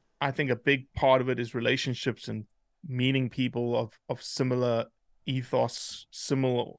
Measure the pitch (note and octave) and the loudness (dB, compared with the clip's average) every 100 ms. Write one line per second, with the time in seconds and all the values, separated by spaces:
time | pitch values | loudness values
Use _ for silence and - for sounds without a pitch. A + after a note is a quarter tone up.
0 | _ _ C#3+ C3 C#3 A#2 - C#3 C3 - | _ _ -2 0 -2 2 2 2 0 2
1 | C#3 C3 B2+ B2 A#2+ B2 A#2+ C3 C#3 A#2+ | 6 6 4 -2 -2 -2 0 0 -2 -2
2 | C3 A2 - A2 G#2 _ _ _ D#3+ B2 | -2 -4 -8 -8 -10 _ _ _ -8 0
3 | B2+ C3+ B2 - B2 A#2+ A#2+ A#2+ A2+ - | 2 2 0 -2 -2 0 0 0 -2 -10
4 | - B2+ - - B2+ B2 B2 A#2 - _ | -10 -8 -6 -2 0 2 2 0 -2 _
5 | _ _ - B2+ B2 B2+ A#2+ - - - | _ _ -4 -4 0 0 0 -2 -10 -12
6 | - - - C3+ C3 B2 - | -16 -12 -2 0 2 0 -4